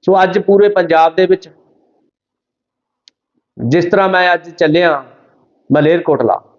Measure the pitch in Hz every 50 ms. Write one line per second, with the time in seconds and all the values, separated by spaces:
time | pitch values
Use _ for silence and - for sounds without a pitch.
0 | _ - 185 190 185 185 175 202 185 - 196 196 202 202 202 190 175 160 160 160
1 | 160 165 165 175 185 175 185 185 - 160 _ _ _ _ _ _ _ _ _ _
2 | _ _ _ _ _ _ _ _ _ _ _ _ _ _ _ _ _ _ _ _
3 | _ _ _ _ _ _ _ _ _ _ _ - 120 117 131 175 175 175 214 196
4 | 196 185 185 180 180 180 175 170 170 170 160 - 175 156 151 170 180 170 156 139
5 | 131 123 - _ _ _ _ _ _ _ _ _ _ _ 139 147 147 151 170 170
6 | 165 - 147 139 127 110 92 - _ _ _